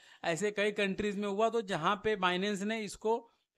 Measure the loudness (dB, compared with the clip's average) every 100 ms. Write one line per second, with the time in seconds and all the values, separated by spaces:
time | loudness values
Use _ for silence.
0 | -20 -6 -2 0 0 2 0 2 0 0
1 | -2 -2 -2 2 2 2 -2 0 2 2
2 | 0 2 2 2 0 -2 -2 -4 -6 -4
3 | 0 0 -2 _ _